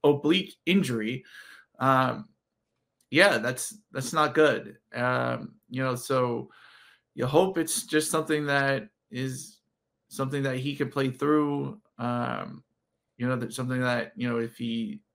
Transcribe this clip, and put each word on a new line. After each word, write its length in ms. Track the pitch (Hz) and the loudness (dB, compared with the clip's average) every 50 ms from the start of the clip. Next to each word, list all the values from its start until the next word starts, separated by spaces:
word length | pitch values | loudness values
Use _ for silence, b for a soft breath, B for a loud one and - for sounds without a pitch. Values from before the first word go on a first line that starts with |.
| - | 6
oblique 500 | 143 143 139 - 151 170 190 - - - _ _ | 4 4 4 2 2 2 2 0 -4 -14 _ _
injury, 580 | - 185 196 165 131 123 113 107 110 127 131 B B B B B B B B B B _ - | 2 2 4 4 2 -2 -2 -2 -4 -6 -6 B B B B B B B B B B _ 0
um, 480 | 131 135 135 131 131 127 - - - - _ _ _ _ _ _ _ _ _ _ _ _ _ _ _ _ | 2 4 4 4 4 2 -2 -4 -10 -16 _ _ _ _ _ _ _ _ _ _ _ _ _ _ _ _
yeah, 280 | 131 151 185 202 156 | 4 4 6 6 4
that's, 380 | 113 107 123 - - - - - - _ _ | 2 0 -2 -4 -4 -8 -10 -12 -16 _ _
that's 220 | - 135 135 123 - | -8 -8 -6 -2 2
not 220 | 160 151 147 131 | 2 2 2 6
good. 400 | 156 156 147 120 - - - - _ _ _ - | 6 6 6 4 2 -4 -10 -18 _ _ _ -6
Um, 640 | 120 123 123 127 127 123 123 123 - - - - _ _ _ | -2 0 0 0 0 0 -2 -2 -4 -6 -12 -16 _ _ _
you 120 | 123 131 | -6 -4
know, 140 | 131 131 127 | -2 -2 -2
so 560 | 123 - - 139 131 127 123 120 123 127 - b b b b b b b b b b b _ _ | -4 -2 0 2 2 2 2 0 -4 -6 -10 b b b b b b b b b b b _ _
you 100 | 147 147 | -4 -4
hope 320 | 127 143 156 185 190 185 | 4 4 4 4 4 2
it's 260 | 165 160 156 - - - | -2 -2 -2 -2 -6 -4
just 280 | - 156 156 151 - | 0 0 0 0 2
something 340 | - 160 151 - 156 151 147 | -2 -2 0 0 -2 -2 0
that 420 | 143 139 139 139 139 135 131 107 - _ _ _ _ | 0 0 2 2 2 0 -2 -4 -10 _ _ _ _
is 500 | - 123 131 135 127 127 - - - _ _ _ _ _ _ _ _ _ _ _ | -8 -6 -6 -6 -6 -10 -14 -16 -20 _ _ _ _ _ _ _ _ _ _ _
something 340 | - - 135 135 139 143 135 | -6 -6 -4 -2 -2 -2 -2
that 140 | 135 127 | -2 -2
he 180 | 131 131 147 139 | -2 -4 -6 -4
can 140 | - 147 - | -4 -4 -4
play 200 | - 143 135 135 | -2 -2 -2 -2
through, 680 | 131 - 143 147 151 151 147 147 143 143 139 135 - - _ _ _ | -2 -2 2 4 4 4 4 2 0 -2 -4 -6 -8 -12 _ _ _
um, 680 | - 120 120 120 120 120 123 - - 50 - - - _ _ _ _ _ _ _ _ _ _ _ | -8 -4 -4 -2 -2 -2 -2 -4 -6 -6 -10 -12 -16 _ _ _ _ _ _ _ _ _ _ _
you 100 | _ 120 | _ -2
know, 100 | 127 131 | -2 -2
that 160 | 120 120 113 - | -2 -4 -6 -6
something 260 | - 127 127 127 127 | -6 -4 -4 -2 0
that, 320 | 127 123 123 120 117 - _ | 0 0 0 0 -2 -6 _
you 100 | - 123 | -6 -4
know, 120 | 123 120 117 | -4 -2 -2
if 180 | 117 117 - | -4 -6 -6
he 420 | - 120 117 113 117 113 104 - 107 _ _ _ | -8 -6 -4 -4 -4 -6 -6 -8 -12 _ _ _